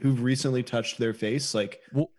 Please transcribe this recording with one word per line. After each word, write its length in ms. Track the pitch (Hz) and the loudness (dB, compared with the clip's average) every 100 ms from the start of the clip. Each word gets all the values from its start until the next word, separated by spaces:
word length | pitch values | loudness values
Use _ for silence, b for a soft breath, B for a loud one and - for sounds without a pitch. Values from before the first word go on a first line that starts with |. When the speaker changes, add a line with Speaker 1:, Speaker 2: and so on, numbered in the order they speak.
Speaker 1:
who've 180 | 135 127 | 2 2
recently 400 | 123 131 139 127 | 2 0 0 0
touched 340 | 123 120 113 - | 0 -2 -2 -2
their 160 | 113 | -2
face? 400 | 110 107 135 - | 0 -2 -2 -2
Like, 260 | 110 104 - B | -2 -2 -6 B
Speaker 2:
Well, 180 | 131 160 | -2 -2